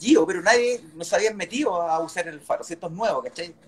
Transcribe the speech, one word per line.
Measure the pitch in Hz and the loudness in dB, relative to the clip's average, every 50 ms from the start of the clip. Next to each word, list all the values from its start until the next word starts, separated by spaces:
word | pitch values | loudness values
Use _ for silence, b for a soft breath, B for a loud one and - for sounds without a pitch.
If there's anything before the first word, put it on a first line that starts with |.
Geo, | 160 247 311 - 160 | 4 6 6 6 6
pero | 175 185 175 | 4 0 2
nadie, | 170 208 240 240 240 240 247 233 160 156 156 | 4 4 4 4 2 0 -2 -6 -8 -14 -14
no | 160 170 | -12 -4
se | - 202 | -2 0
habían | 180 214 220 214 | 2 2 0 0
metido | 196 175 175 220 277 302 220 185 175 | -2 -6 -4 -4 -2 0 0 0 0
a | 170 165 165 160 | 0 0 0 0
bucear | 165 156 - 180 170 | -2 -4 -4 -6 -6
en | 165 151 | -6 -10
el | 143 | -12
faro. | - - 123 120 - | -6 -4 -4 -4 -4
Si | - | -10
esto | 170 165 180 170 | -12 -10 -10 -10
es | |
nuevo, | 160 190 226 208 151 127 | -6 -2 -2 -2 -2 -2
¿cachai? | 120 123 - 165 175 170 - - _ | -4 -8 -10 -12 -12 -12 -14 -20 _